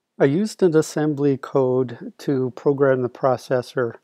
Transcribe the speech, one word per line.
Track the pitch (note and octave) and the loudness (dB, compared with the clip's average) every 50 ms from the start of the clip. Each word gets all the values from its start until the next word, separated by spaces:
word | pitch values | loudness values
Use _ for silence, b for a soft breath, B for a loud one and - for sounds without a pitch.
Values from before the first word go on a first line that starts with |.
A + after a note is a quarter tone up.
| _ _ _ - | _ _ _ 0
I | E3+ | 2
used | C#3 C#3+ F#3 G#3+ G#3+ - - | 2 2 2 -2 -2 -2 0
an | G3 F3+ D3+ | 2 4 4
assembly | D#3 D3+ - - D#3+ D3+ D3+ D3 C3+ C#3+ C#3+ C3+ B2+ | 2 2 0 -2 -2 -2 -2 -2 0 0 0 0 -2
code | - - - C#3 C3 B2+ B2+ B2+ C3 A#2+ G#2+ - - B3 - - | -4 -2 0 0 2 2 2 0 -2 -2 -6 -12 -14 -16 -14 -10
to | - D#3+ C#3+ B2+ C3 B2 | -4 -2 -2 -2 -2 -4
program | - - - D3+ C#3+ C3 C#3+ C3+ C3 C3 | -6 -2 -2 0 2 2 2 2 2 2
the | B2 A#2+ | 0 -4
processor. | - - - C3+ B2+ A#2 - - C#3 B2 A#2+ - - C3+ B2 A#2 - - | -6 -2 0 0 0 -2 -2 -4 -4 -4 -4 -4 -4 -4 -4 -4 -6 -10